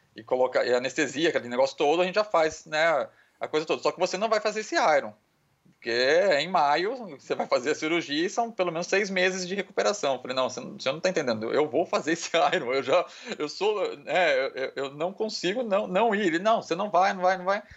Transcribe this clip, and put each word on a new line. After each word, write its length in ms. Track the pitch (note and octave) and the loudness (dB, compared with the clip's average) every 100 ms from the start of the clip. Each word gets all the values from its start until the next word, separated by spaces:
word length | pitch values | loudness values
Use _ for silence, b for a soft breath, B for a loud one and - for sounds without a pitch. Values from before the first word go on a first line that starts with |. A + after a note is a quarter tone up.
| b - | b -16
e 80 | |
colocar, 420 | A2+ B2+ B2+ B2+ A#2 | -4 2 2 2 2
e 80 | |
anestesia, 560 | B2 C3 - C#3+ A#2 D#3+ | 2 0 -2 -2 2 2
aquele 200 | B2+ A#2 | 0 -2
negócio 260 | B2 C3+ - | 0 0 2
todo, 240 | D3+ E3+ | 2 4
a 40 | F#3 | 2
gente 100 | F#3+ | 0
já 80 | |
faz, 420 | G#3 E3 D#3+ - - | 0 2 0 -2 -6
né, 420 | D#3 E3 D3 A2 b b b | 0 2 2 -2 b b b
a 80 | A#2+ | -4
coisa 180 | D#3 D#3+ | -2 0
toda. 160 | C3 | 0
Só 100 | D3+ | 0
que 80 | D3+ | 0
você 180 | F3+ F#3 | -2 0
não 120 | A3 | 0
vai 100 | G#3+ | 0
fazer 220 | G#3+ G#3 | 0 -4
esse 140 | G#3+ E4 | -4 0
Iron, 380 | G#3 D3 A2 - _ _ _ _ _ | 4 4 2 -12 _ _ _ _ _
porque 160 | _ A#2 | _ -4
é 520 | A#2+ C3 E3 G3 C#3+ | 0 4 4 4 2
em 60 | D#3+ | 2
maio, 680 | F#3 C#3+ D3+ F#3+ B3+ G#3 C#3 | 2 2 2 0 -4 -10 -14
você 160 | - C3 | -8 -4
vai 120 | A3+ | 0
fazer 240 | C3+ B2+ | 0 0
a 40 | C#3+ | -2
cirurgia 500 | D#3 E3+ D3 D3 F3+ | 0 -2 0 -2 -2
e 40 | |
são 220 | - A#3 | -2 -4
pelo 180 | A3 F3+ | -2 -2
menos 160 | E3 E3+ | -2 0
seis 220 | F#3+ G#3 | 0 0
meses 380 | F#3+ F#3 F#3 F3+ | 0 0 0 -6
de 80 | G3 | -6
recuperação." 600 | F#3 - G#3 G3+ C#3 B2+ | -6 -2 0 0 -2 -2
Eu 60 | |
falei, 140 | B2 C3 | -4 -2
"Não, 140 | B2 | -2
você 100 | - | -4
não, 180 | G2 - | -12 -6
você 120 | C3 | -6
não 80 | D3+ | -2
tá 100 | F#3 | -2
entendendo, 440 | F3+ C3 A2 A2+ | 0 -2 -2 0
eu 160 | A#2 D3+ | 0 2
vou 160 | C#3 F#3 | 0 0
fazer 280 | G#3 - | -2 -2
esse 160 | E3 - | -4 -2
<laughs> 240 | E3 D3+ E3+ | 0 2 0
Iron, 180 | B2 | 0
eu 100 | C3+ | -2
já, 220 | B2 F3 E3+ B B3 F#3+ | 2 2 0 B -12 -8
eu 100 | D3 | -8
sou, 460 | - G3+ G#3 E3 C3 | -2 -2 0 -4 -6
né, 400 | C#3+ D#3+ E3+ C3 | -2 2 2 2
eu, 120 | C3+ - | 0 -4
eu, 160 | C3 - | -6 -6
eu 140 | C#3 | -8
não 200 | D3 E3+ | -4 -6
consigo 500 | G3+ A3 - F3 A3 | -4 -6 -2 -2 -2
não, 240 | A#3 G3 G3+ | 0 0 0
não 260 | F#3 A#3 G3+ | 2 2 2
ir." 120 | G3 | 0
Ele, 120 | D#3+ | 0
"Não, 220 | G#3 G#3+ | 2 0
você 140 | - E3 | 0 -4
não 140 | G#3 | 0
vai, 240 | F3 G3 | 2 2
não 80 | G3 | 2
vai, 160 | F3+ F#3 | 0 2
não 80 | F3+ | 0
vai." 160 | G3+ - | -2 -4